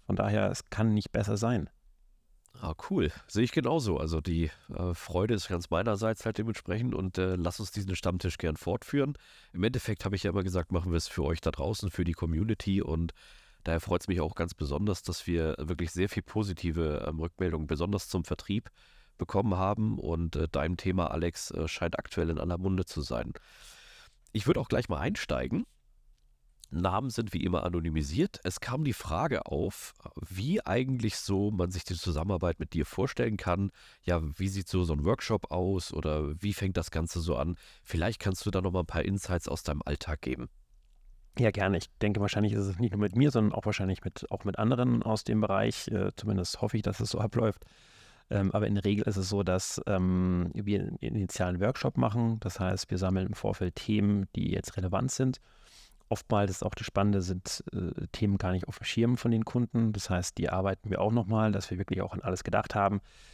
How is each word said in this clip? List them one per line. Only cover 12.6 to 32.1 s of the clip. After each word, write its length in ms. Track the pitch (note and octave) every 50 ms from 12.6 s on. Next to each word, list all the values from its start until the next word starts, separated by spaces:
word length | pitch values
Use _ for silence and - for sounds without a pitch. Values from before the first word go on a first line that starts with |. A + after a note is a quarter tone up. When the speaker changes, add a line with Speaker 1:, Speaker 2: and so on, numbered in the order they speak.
| - G2 F#2+ G2 -
Speaker 2:
und 300 | - D#2+ E2 E2+ E2 - - - - - - - - - _ -
daher 160 | - E2 E2
freut's 280 | - - F2+ F2+ -
mich 140 | - F#2 F2
auch 140 | D2+ D#2+ -
ganz 180 | - E2+ E2+ -
besonders, 480 | - D#2 C#2 C#2+ D2 G2+ G#2 F#2 -
dass 240 | - - E2+ - -
wir 300 | - E2+ E2 D#2+ D#2+ -
wirklich 340 | - D2+ D#2 F2 D#2 F2 E2
sehr 180 | - F2+ F#2+ G#2
viel 140 | - G2+ -
positive, 800 | - - G#2+ G#2+ G2 F2+ - - E2+ D#2 E2+ E2 D#2 D2 - -
ähm, 120 | - D#2+ D#2
Rückmeldungen, 460 | D#2+ E2 - - F#2 F2+ E2 D#2 D#2
besonders 440 | C#2+ D#2+ D2 E2+ G2 G2+ F#2+ - -
zum 160 | - F#2 D#2+
Vertrieb, 440 | - F2 - - - G2 A2 - - - _ - - - - - _ _
bekommen 380 | - F#2 - - G2 G#2 A2 F#2
haben 440 | F2+ F#2+ F#2+ G#2 G#2+ G#2+ A2 G#2+ -
und, 360 | - - E2+ E2+ E2+ E2 -
äh, 120 | D2 E2 D#2+
dein 260 | - C#2+ C#2+ E2+ F2+
Thema, 340 | E2+ - F#2+ F2+ F#2 F2 -
Alex, 400 | - D#2+ E2 E2+ - - - -
äh, 160 | - - D#2+
scheint 320 | - - - F2 E2+ E2 -
aktuell 320 | - - - - E2 E2
in 80 | E2 D#2
aller 180 | - E2+ F2
Munde 280 | E2+ F2+ F#2+ F#2+ F#2 F2+
zu 160 | - - D#2
sein. 320 | C#2+ - B1 A#1 A#1 - - - - - - - - - - - - - - - - - - _ _ -
Ich 160 | - A2 G2+
würde 120 | C3 - -
auch 80 | -
gleich 220 | - - - B2 -
mal 80 | E2+
einsteigen. 680 | D2 E2+ - G#3+ - - - - B1+ B1+ - A#2 E3+ C4+ - _ _ _ _ _ _ _ - - _ _ _ _ _ _ _ _ _ - -
Namen 400 | - E2 F2+ F#2 F2+ G#2 C3 C3
sind 200 | A2+ - A2 G#2
wie 120 | - F2 -
immer 200 | F2+ F2+ D#2+ -
anonymisiert. 760 | F2+ F2 F2 E2 E2+ D#2 D#2 D2+ C#2 D#2+ A#2 F3 G3+ - - -
Es 180 | F#2 - -
kam 220 | - - B2 C#3+ D#3
die 100 | C#3 G#2+
Frage 520 | - - - D#2 F2+ C#3 D#3+ B2+ - -
auf, 480 | - - C#2+ G2+ - - - - - - _ - - - - -
wie 380 | - F#2 F#2 G#2 C#3+ F#3+ A3+ -
eigentlich 520 | - F#2 A#2+ C3 C3 C3 B2 A2+ G#2+ -
so 340 | - - - G2 F#2+ G2+ G#2
man 180 | G#2+ F#2 F2 F2
sich 140 | F#2 F2+ -
die 100 | - F#2
Zusammenarbeit 640 | E2 - F2+